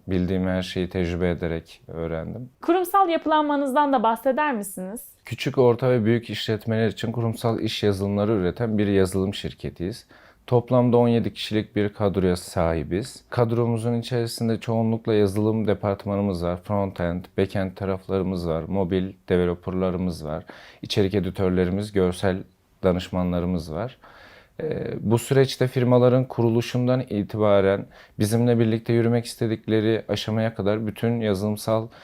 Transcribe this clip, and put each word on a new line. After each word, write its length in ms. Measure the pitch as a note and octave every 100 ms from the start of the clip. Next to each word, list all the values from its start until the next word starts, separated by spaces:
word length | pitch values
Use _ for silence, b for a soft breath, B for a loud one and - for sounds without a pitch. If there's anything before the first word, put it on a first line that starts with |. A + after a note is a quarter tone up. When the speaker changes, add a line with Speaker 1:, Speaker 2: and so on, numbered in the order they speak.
| -
Speaker 1:
Bildiğim 400 | F#2 F2+ F#2+ F#2
her 140 | F#2
şeyi 280 | F2+ F#2+ F2
tecrübe 400 | F#2+ F2 F2 F2+
ederek 520 | E2+ E2+ E2 - - -
öğrendim. 640 | E2 E2 D#2+ E2 G#2 B2+ _
Speaker 2:
Kurumsal 480 | - F#4 F4+ G4 F#4
yapılanmanızdan 840 | D#4+ D#4 D#4 D4 C#4+ C#4 C4+ C#4+
da 100 | C4
bahseder 520 | A3+ A3+ C4+ C4 D4+
misiniz? 460 | A3+ G3 - F#3 A#3 - _
Speaker 1:
Küçük, 320 | - A#2 C#3+ C#3
orta 320 | B2 A2+ B2+
ve 160 | B2+
büyük 240 | G#2+ A#2 A2+
işletmeler 580 | G#2+ - G#2+ A2+ A2 A2
için 240 | - A2
kurumsal 480 | A#2 A#2 A2 A#2 A2
iş 240 | G#2+ -
yazılımları 480 | G#2 G2 G2+ G2+ G#2
üreten 460 | G#2+ F2+ E2 A#2 G#2+
bir 100 | G2+
yazılım 460 | G2 F#2 F#2+ F#2+
şirketiyiz. 760 | - - - C#2 - F2 A2+ - B B B -
Toplamda 500 | A#2+ - B2+ B2 A#2+
on 100 | A#2+
yedi 260 | A#2 G2
kişilik 420 | - - G#2+ -
bir 140 | G#2 G#2
kadroya 460 | - G2+ F#2 F#2
sahibiz. 880 | F2 - F#2+ E2 E2 C#2+ F2 C3 - -
Kadromuzun 680 | - A2+ A#2 A#2 A2+ A#2 A#2
içerisinde 600 | A2+ A#2+ A#2 - A#2 A2
çoğunlukla 540 | - A2+ A2+ A2+ -
yazılım 540 | G#2+ G2+ G#2 G#2+ A2 G#2
departmanımız 760 | F#2+ G#2 G2 G2+ G2+ G2+ F2
var. 160 | F2 F2+ -
Front-end, 560 | G#2 G2 F#2+ F2 F2 - -
back-end 360 | G2 G2+ F#2+
taraflarımız 720 | F#2 F#2+ F#2 - F#2+ F#2 F2+ E2+
var. 160 | D#2+ D#2+
Mobil 460 | G2 F2 F#2 F#2+ - -
developerlarımız 960 | F2+ F2 F2 - F#2 F#2 F2+ F#2 D#2+
var. 200 | D2+ D#2+ - B B B
İçerik 320 | - A2 F#2+
editörlerimiz, 800 | G2+ F2+ F2+ F#2 F#2 F2+ F#2+ G#2+
görsel 460 | G2 F#2 F2+ G2 F#2+ - _ _ _
danışmanlarımız 920 | F#2 F2+ - F#2 F2+ F2 F2 F2+ D#2+
var. 240 | D#2 B2 - B B B B B -
Ee, 320 | D#3 - - -
bu 200 | G#2 A#2
süreçte 480 | - C3+ C3+ - B2+
firmaların 580 | C3 B2 B2 B2 B2+
kuruluşundan 800 | C3 - A#2 A#2 - B2 B2 B2+ -
itibaren 760 | G#2 F#2+ G#2+ G#2 G2+ G2 G2+ - B B -
bizimle 400 | G#2 A2+ A#2+ A#2
birlikte 340 | A2+ A2+ A#2
yürümek 320 | A#2 A2+ A#2+
istedikleri 800 | A2+ - A#2 A2 - A2 G#2+ A2 -
aşamaya 460 | G#2 - A2 A2+
kadar 320 | - G2 A2 G#2+
bütün 340 | - A#2 A#2
yazılımsal 640 | G#2+ F#2+ G#2 G#2 - A2+ A2+ B